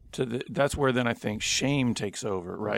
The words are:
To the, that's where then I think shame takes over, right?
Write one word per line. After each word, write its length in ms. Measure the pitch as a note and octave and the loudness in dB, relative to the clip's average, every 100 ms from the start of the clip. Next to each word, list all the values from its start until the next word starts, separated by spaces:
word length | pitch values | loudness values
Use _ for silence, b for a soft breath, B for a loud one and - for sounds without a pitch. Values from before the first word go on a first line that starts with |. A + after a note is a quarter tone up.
| - | -10
To 120 | - C3 | -4 -2
the, 180 | A#2 - | -2 -4
that's 260 | C#3+ C#3+ - | 0 0 4
where 160 | C3+ | 2
then 160 | B2 A#2+ | 4 2
I 60 | |
think 280 | A#2 - G#2+ | 0 -4 -4
shame 520 | - - C3+ C#3+ B2 | -2 0 2 2 2
takes 300 | G#2+ G#2 - | 0 -4 -4
over, 320 | A#2 F#2+ F2 F#2 | -4 -2 -4 -4
right? 160 | G#2+ | -2